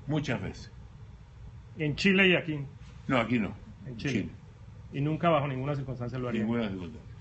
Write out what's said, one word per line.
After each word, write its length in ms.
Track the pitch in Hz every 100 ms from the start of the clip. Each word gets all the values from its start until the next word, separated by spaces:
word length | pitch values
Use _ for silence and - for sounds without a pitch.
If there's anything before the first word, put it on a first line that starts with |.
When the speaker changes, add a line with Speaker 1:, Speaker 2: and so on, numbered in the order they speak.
| -
Speaker 1:
Muchas 340 | 156 156 113
veces. 300 | 92 - - - - - - - - - - - - -
Speaker 2:
¿En 180 | 151 139
Chile 320 | 202 190 190
y 80 | 170
aquí? 240 | - 151 135 - - - -
Speaker 1:
No, 100 | 131
aquí 220 | 110 120
no. 160 | 98 - - - -
Speaker 2:
En 60 |
Speaker 1:
En 40 | 117
Speaker 2:
Chile. 140 | 131
Speaker 1:
Chile. 160 | 120 90 - - - - - -
Speaker 2:
¿Y 80 | 139
nunca 280 | 143 156 170
bajo 180 | 156 143
ninguna 280 | 131 135 143
circunstancia 440 | 131 120 120 127
lo 100 | 123
haría? 120 | 110
Speaker 1:
Ninguna 260 | 107 120 110
circunstancia. 460 | 95 87 76 - -